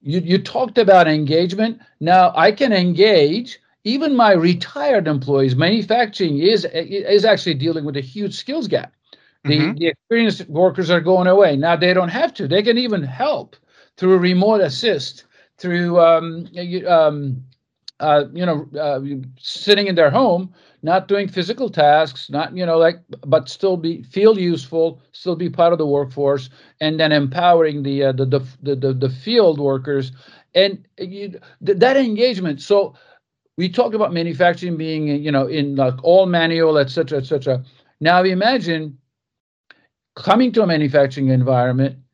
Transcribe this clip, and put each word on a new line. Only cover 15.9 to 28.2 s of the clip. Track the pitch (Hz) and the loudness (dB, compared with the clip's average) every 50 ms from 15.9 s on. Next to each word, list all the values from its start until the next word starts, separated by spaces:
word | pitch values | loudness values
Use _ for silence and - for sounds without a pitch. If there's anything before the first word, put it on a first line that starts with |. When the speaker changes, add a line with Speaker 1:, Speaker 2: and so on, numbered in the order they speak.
| 175 175 | 4 4
Speaker 1:
um, | 165 165 165 160 165 165 165 165 165 - | 6 6 4 2 0 -4 -10 -12 -14 -14
you, | - 175 180 175 175 185 - 175 | -12 -12 -10 -8 -8 -6 -2 2
um, | 175 165 160 151 147 147 143 135 131 127 131 - _ _ _ _ _ _ _ - _ _ | 2 4 4 2 0 -2 -6 -6 -8 -8 -10 -18 _ _ _ _ _ _ _ -20 _ _
uh, | 143 151 147 147 143 - | 0 2 2 2 2 -2
you | - 170 180 | -6 -4 -4
know, | 180 160 143 156 - 139 147 | -2 -2 -4 -6 -10 -10 -8
uh, | 156 147 143 135 139 139 143 135 127 131 - _ | -6 -4 -4 -6 -6 -8 -10 -10 -12 -14 -20 _
sitting | - - - - - 202 208 202 202 | -16 -16 -14 -8 0 0 2 2 2
in | 196 185 | -2 2
their | 170 160 143 | 2 2 4
home, | 143 233 269 226 175 175 190 185 _ _ _ _ _ _ - | 4 2 2 2 0 0 -2 -8 _ _ _ _ _ _ -4
not | 156 175 190 185 | -2 -2 -2 0
doing | 190 196 202 202 | -2 -2 -2 -2
physical | 190 185 190 170 175 240 254 262 | -4 -6 -6 -6 -6 -6 -6 -6
tasks, | 214 - 170 151 147 147 156 160 143 131 - - - | -6 -2 2 2 4 4 4 2 -2 -6 -16 -16 -10
not, | 139 143 160 - - | -8 -8 -8 -8 -8
you | 180 180 | -6 -4
know, | 170 165 | 0 2
like, | 165 165 165 170 - _ _ - - - | 2 2 2 0 -2 _ _ -20 -16 -4
but | 143 147 160 - - | 0 0 0 0 -4
still | - - - 196 185 | -10 -4 -2 -2 -2
be, | 175 156 165 170 - 131 | -2 -4 -6 -6 -8 -12
feel | 127 - 190 202 220 220 | -10 -4 2 4 4 4
useful, | 196 180 175 170 143 127 - 165 165 160 165 - _ _ _ _ | 4 0 -2 -2 -4 -6 -6 -2 -2 -2 -2 -2 _ _ _ _
still | - - 180 175 | -10 -6 -6 -6
be | 160 180 170 | -4 -6 -6
part | - - 170 170 170 | 0 2 2 2 2
of | 160 | 2
the | 156 | 0
workforce, | 147 143 147 143 135 127 143 143 139 143 139 131 131 _ _ _ _ _ _ | 0 0 -2 -2 -4 -4 -2 0 0 0 -2 -4 -12 _ _ _ _ _ _
and | 156 156 160 156 | -4 -4 0 0
then | 160 151 | 0 2
empowering | 151 147 143 131 135 175 175 180 175 170 160 156 147 147 | 2 2 0 0 0 4 4 6 6 6 4 2 0 -4
the, | 139 139 139 139 139 | -4 -4 -2 0 0
uh, | 135 | 0
the, | 131 131 | 0 0